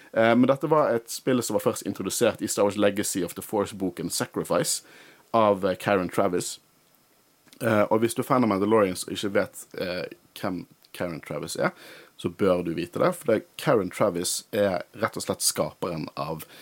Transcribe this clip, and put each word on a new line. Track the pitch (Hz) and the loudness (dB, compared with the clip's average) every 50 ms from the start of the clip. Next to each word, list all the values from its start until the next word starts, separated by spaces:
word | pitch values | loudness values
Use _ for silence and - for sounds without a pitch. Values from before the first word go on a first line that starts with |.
| - - - | -20 -6 0
Eh, | 110 113 113 120 | 2 4 6 6
men | 123 127 127 | 6 6 4
dette | 135 139 - 156 | 4 0 2 2
var | 156 156 147 98 117 | 2 2 4 2 0
et | 117 - - - | -2 -2 -6 -12
spill | - - - 131 123 117 | -6 -2 0 0 0 0
som | - 110 101 | 0 -2 0
var | - | 0
først | 120 107 - - | 0 -2 -2 -6
introdusert | - 98 - 98 92 - - 120 110 98 - 90 | -8 -6 -4 -6 -6 -2 2 2 2 2 0 -4
i | 104 | -4
Star | - - 104 | 0 2 2
Wars | 101 98 | 2 2
Legacy | 101 104 101 101 98 98 - - 98 85 | 2 2 2 2 0 -4 -2 -2 -2 -4
of | 85 - | -4 -6
the | - 95 | -10 -10
Force-boken | - - 107 101 - 101 98 98 92 90 - - 85 | -4 -2 -2 -2 -2 -4 -4 -4 -4 -4 -4 -8 -6
Sacrifice | - - 127 - _ 101 82 - - 90 - - - - - - - - - - - _ _ _ - | -4 -4 -6 -4 _ -6 -2 0 0 0 2 0 -2 -6 -8 -14 -20 -20 -20 -20 -20 _ _ _ 4
av, | 117 110 104 104 95 95 | 4 6 6 4 4 2
eh, | 98 92 | -2 -2
Karen | - - - 104 98 92 87 | 0 0 2 2 2 2 0
Travis. | - - 101 98 87 87 - - - - _ _ _ _ _ _ _ _ _ _ _ _ _ _ _ _ _ _ - _ | 0 0 0 2 0 -2 -4 -4 -10 -12 _ _ _ _ _ _ _ _ _ _ _ _ _ _ _ _ _ _ -16 _
Eh, | - 117 113 107 104 - | 0 2 4 4 4 4
og | - 113 | 2 2
hvis | 113 113 - | 2 0 0
du | - 123 | -2 0
er | - | 2
fan | 143 127 123 | 2 4 4
av | 113 | 4
Mandalorians | 101 95 101 101 110 110 104 95 87 - - | 2 2 2 4 4 4 4 4 0 -4 -8
og | - - | -8 -8
ikke | - - 104 98 | -6 -6 -2 0
vet, | 104 92 92 - - - _ - - | 0 0 0 -6 -16 -20 _ -10 -8
eh, | - 92 90 90 - - - _ _ _ _ | -6 -6 -4 -6 -6 -8 -12 _ _ _ _
hvem | - - 104 92 85 85 _ _ _ _ _ _ | -8 -6 -6 -6 -6 -10 _ _ _ _ _ _
Karen | - 95 87 82 71 | -8 -8 -6 -6 -10
Travis | - - 80 73 78 80 - | -10 -10 -8 -8 -8 -8 -4
er, | - - 180 - - - - - - - - _ | -2 -2 -2 -2 -6 -20 -20 -20 -20 -20 -20 _
så | _ - 92 87 | _ -8 -8 -4
bør | - 104 95 90 90 85 | 0 2 2 4 2 0
du | 85 82 | -2 -4
vite | 80 82 85 - - | -4 -6 -6 -2 0
det, | 123 175 180 | 0 0 0
for | - - - 110 | -2 0 0 0
det, | 104 - _ _ | 0 0 _ _
Karen | - - 160 139 113 95 87 | -6 0 2 2 2 2 -2
Travis | - - - 104 90 85 90 - - - - _ - | -2 0 0 0 0 -2 -4 -4 -4 -6 -8 _ -2
er | 110 101 98 92 - - _ _ | 0 2 2 0 -2 -4 _ _
rett | 107 107 110 - | -4 -4 -4 -4
og | - - | -6 -4
slett | - 98 - - | -4 -4 -2 -2
skaperen | - - - 82 76 - _ - 95 87 80 76 - - | -2 0 0 -4 -4 -4 _ -6 -6 -4 -6 -8 -8 -8
av | - 71 76 80 80 - - - - | -8 -6 -6 -6 -8 -10 -16 -20 -20